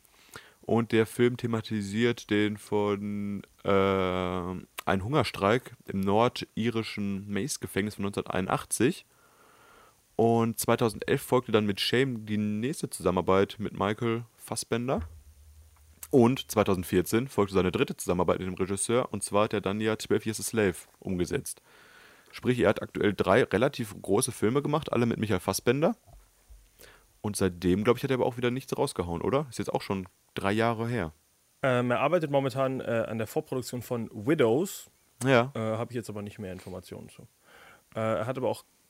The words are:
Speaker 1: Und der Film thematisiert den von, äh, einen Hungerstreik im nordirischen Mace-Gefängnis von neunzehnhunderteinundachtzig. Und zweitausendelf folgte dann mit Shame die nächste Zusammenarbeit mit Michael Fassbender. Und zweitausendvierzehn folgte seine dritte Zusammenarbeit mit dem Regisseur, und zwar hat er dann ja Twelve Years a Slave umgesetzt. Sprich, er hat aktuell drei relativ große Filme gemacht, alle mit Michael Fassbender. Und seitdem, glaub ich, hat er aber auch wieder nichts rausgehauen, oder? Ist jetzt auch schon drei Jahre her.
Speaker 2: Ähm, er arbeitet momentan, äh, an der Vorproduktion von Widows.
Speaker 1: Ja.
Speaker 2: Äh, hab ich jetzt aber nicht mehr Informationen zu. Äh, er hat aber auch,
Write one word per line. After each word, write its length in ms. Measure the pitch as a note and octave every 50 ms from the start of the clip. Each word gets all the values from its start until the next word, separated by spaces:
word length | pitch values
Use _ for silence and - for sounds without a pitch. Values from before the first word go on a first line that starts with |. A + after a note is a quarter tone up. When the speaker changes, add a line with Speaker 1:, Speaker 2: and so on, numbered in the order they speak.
| _ _ _ _ _ _ - - - - _ _
Speaker 1:
Und 300 | _ - G#2+ A2+ A2+ -
der 160 | - A2 A2 -
Film 280 | - - B2 B2 B2 -
thematisiert 920 | - A#2 A#2 A2 G#2+ - A2+ G#2+ G2+ G2 G2+ A2 A#2+ A#2+ A#2 - - -
den 280 | G#2+ G#2 G#2 G#2 G#2+ G#2
von, 840 | - - A2 G#2 G#2 G#2 G2+ G2+ G#2 G#2 G#2 G2+ G2+ G2+ G2+ G2 - - _ _ -
äh, 60 | F#2+
einen 1300 | G2 G2 F#2+ G2 G2 F#2+ F#2 F#2 F2+ F#2 F#2 F2+ F2+ F#2 F2 F2+ F#2 E2+ - - _ - - - F2+ G2 F#2
Hungerstreik 720 | A2+ C#3+ D#3 A2+ - - - G2 G2 A2 B2+ - - - - _ -
im 140 | - G2
nordirischen 1300 | G2 G2 G2 G#2+ A#2 B2 - - - - _ - A2 A#2+ A2 A2+ A2 - - G#2+ G2+ G2+ G2 F#2+ G2+ G#2
Mace-Gefängnis 640 | G2+ G2+ G2 - - - - G2+ - G2 G2+ G#2+ -
von 80 | - G2
neunzehnhunderteinundachtzig. 1000 | G2 G2+ - - - - F#2 F#2+ F#2+ - C#3+ - - - - G#2+ C#3 F#3 - - _ _ _ _ _ _ _ _ _ _ _ - - - - - _ _ _ _ _ _ -
Und 420 | A2+ A#2 A#2 A#2 A2+ A#2 A2 -
zweitausendelf 600 | - - A#2 - B2 A2+ G#2 - - - - C#3+
folgte 300 | - - B2+ B2+ - -
dann 140 | G#2+ A2 G#2+
mit 140 | G#2 G2 -
Shame 440 | - - - A#2+ C3+ C3+ B2 A2 A2 G#2+
die 100 | G#2+ G#2
nächste 520 | G#2 G#2 G#2 G#2 A2+ C3 E3 - - -
Zusammenarbeit 640 | - - E2 F2+ F2+ F#2 E2+ F2 F#2+ G2 G2+ G2 - -
mit 160 | G#2 - -
Michael 520 | - F#2+ G2 G#2+ - A#2+ A#2 A2+ A#2 A#2+ - _ _
Fassbender. 640 | - - A2 - - - A2+ A#2 A#2+ B2+ C#3+ A3 - - - - - - - - - - - - - - _ - - - - _ - -
Und 400 | - C#3 A#2 A#2+ C3+ - - -
zweitausendvierzehn 760 | - G#2+ G2+ - G2 F2+ F2 - - F2+ E2+ - - A2+ C3 C#3
folgte 280 | - - G2+ G2 G2
seine 160 | F#2 F2+ F2+
dritte 260 | E2+ G#2 C3 - F#3+ -
Zusammenarbeit 420 | - - F2+ F2 F2 D#2+ F2+ F2+
mit 80 | F#2 F#2
dem 60 | F#2
Regisseur, 580 | - F#2+ F2+ G2 F#2+ - - A#2 B2 B2+ -
und 120 | - G#2 -
zwar 220 | - G2 G2+ G#2+
hat 80 | A2+ -
er 80 | G#2
dann 180 | F#2 F#2+ G2 G#2+
ja 140 | A2 A2 A2
Twelve 300 | G#2+ - - G#2+ A2 -
Years 140 | A2 G#2+ -
a 40 | G2+
Slave 320 | - - A2+ G#2+ F#2+ E2+ - - - _ _
umgesetzt. 600 | - G2 F#2+ F2 F2 D#2+ F2 F2 - - - - - _ - - - - - - - - - - _ -
Sprich, 280 | - - - A#2 B2+ A#2+
er 100 | - F#2+
hat 140 | G#2+ - -
aktuell 300 | - - - - G#2 G2
drei 280 | - G#2 F2+ F#2+ A#2+ B2
relativ 520 | - - F#2+ A#2+ D3 - - A#2+ G2+ F#2+ F#2
große 320 | - - F#2+ G#2+ C3 -
Filme 300 | - - - G#2 B2 C#3+
gemacht, 300 | C#3 - D3 D#3+ C#3+ - -
alle 120 | A#2 A#2+ A#2
mit 100 | A2+ -
Michael 220 | G#2+ G#2 G#2 F2+
Fassbender. 560 | - - F#2+ - - A#2+ A#2+ C#3 D3+ G3 A#3 - _ - - - - _ _ _ _ - - - _ _ _ _ - - - _ _ _ _ _
Und 140 | - G#2+ G2+
seitdem, 480 | - G2+ F#2 F2 E2+ E2+ F2+ F2+ G2+ G#2+
glaub 140 | A#2+ A#2+ A#2+
ich, 60 | -
hat 80 | C3
er 40 | C3
aber 100 | A#2+ A2+
auch 120 | - A#2+ A#2+
wieder 140 | B2 B2
nichts 260 | B2 C3+ - - C3+ B2
rausgehauen, 440 | C3+ C#3 - - F2+ F2 E2+ E2
oder? 260 | - F2+ A2+ C#3 D#3 C3
Ist 80 | A2 -
jetzt 140 | G2+ - -
auch 80 | C3
schon 260 | - - G#2 G2 F#2 F2+ _ _ _ _ -
drei 160 | - F2+ G2
Jahre 360 | G2+ A2 A2+ A#2 A#2 G#2+ A#2 A#2
her. 260 | B2 A#2 F2 D#2 - _ _ _ _ _ _ _ _ _ -
Speaker 2:
Ähm, 260 | C3+ B2 B2 B2 B2
er 80 | B2 G2
arbeitet 300 | B2 D3 E3 F3+ D#3+ D3
momentan, 500 | C#3+ C#3 C3+ C3+ A2+ C3+ C3+ C3 C3 C3
äh, 240 | - - A#2 A2+ - -
an 100 | - A2+
der 100 | A2 -
Vorproduktion 540 | - D#3 D3 - C3+ B2+ B2 - - B2
von 280 | A#2 - B2+ A#2 A2+ - -
Widows. 760 | A2 G2+ B2 E3 D#3 B2+ A2 A2+ C#3+ F#3+ G3 - - - - _ _ _ _ _ - B2
Speaker 1:
Ja. 280 | C3 C3+ A#2 A#2+ C3+ C#3
Speaker 2:
Äh, 40 | A#2
hab 320 | A2 A2 A2 A2 A#2+ A#2+
ich 40 | A#2+
jetzt 140 | B2 G#2 -
aber 120 | G#2 G#2+
nicht 180 | G2+ G#2 - -
mehr 120 | G#2+ F#2
Informationen 580 | F#2 F#2 - G2 F2+ F#2 F2+ - - F#2+ F2+ -
zu. 140 | - - - - _ _ _ _ - - - - - - _ _ -
Äh, 40 | A2+
er 260 | A2 A2 A2 D#2+ A2
hat 120 | A#2+ C3 C3+
aber 120 | B2+ A2
auch, 160 | A2 - - _ _ _ _ _